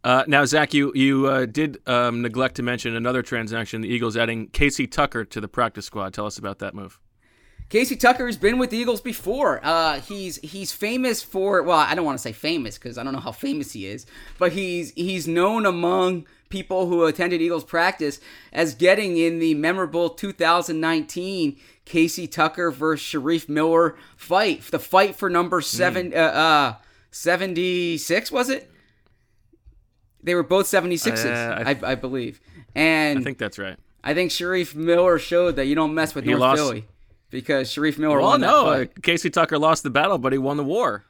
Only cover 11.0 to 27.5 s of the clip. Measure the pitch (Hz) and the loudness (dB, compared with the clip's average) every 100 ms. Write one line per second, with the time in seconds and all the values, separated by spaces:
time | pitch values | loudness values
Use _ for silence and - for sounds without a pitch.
11 | 254 220 - 190 196 190 156 160 147 160 | -2 -2 -4 -2 0 0 2 2 2 0
12 | 156 131 117 110 151 165 113 - 123 120 | -2 -4 -8 -8 -6 -4 -6 -12 -14 -10
13 | 131 135 123 110 277 277 139 113 95 113 | -8 -8 -10 -8 -6 -6 -8 -10 -10 -12
14 | - - - - 180 180 190 175 147 - | -14 -20 -20 0 0 0 -4 -4 -6 -6
15 | 180 185 151 170 190 226 208 175 170 185 | -4 -4 -2 2 2 2 0 2 0 2
16 | 185 175 - _ _ 190 - 185 180 170 | 2 -2 -8 _ _ -10 -4 -2 2 4
17 | 165 151 175 175 165 170 - 165 180 190 | 4 2 -2 0 0 -2 -2 0 0 0
18 | 147 - - - - - 165 117 180 202 | -6 -6 -18 -20 -8 -2 -2 4 4 4
19 | 202 170 165 165 160 151 160 190 170 165 | 2 0 0 2 0 2 0 0 -2 0
20 | 170 - 202 - 165 175 170 160 165 160 | -2 -2 -8 0 2 2 0 -2 0 0
21 | 147 175 185 190 151 139 - _ - 170 | -2 -8 -6 -2 -2 -4 -20 _ -4 2
22 | 165 - 170 - 156 170 170 135 156 147 | 2 0 -8 -2 -2 0 -4 -2 -2 -2
23 | - 156 135 165 - 151 160 165 165 - | -4 -4 0 -2 -2 0 4 4 4 0
24 | - _ - 185 214 - - 165 - 185 | -20 _ -2 0 2 -2 -4 -6 2 4
25 | 202 - 190 175 175 175 139 220 180 185 | 4 0 -2 0 0 -2 -2 -2 0 0
26 | 180 160 160 143 160 151 135 110 _ _ | -2 0 2 2 4 4 2 -4 _ _
27 | _ - 165 180 190 | _ -4 -2 0 -2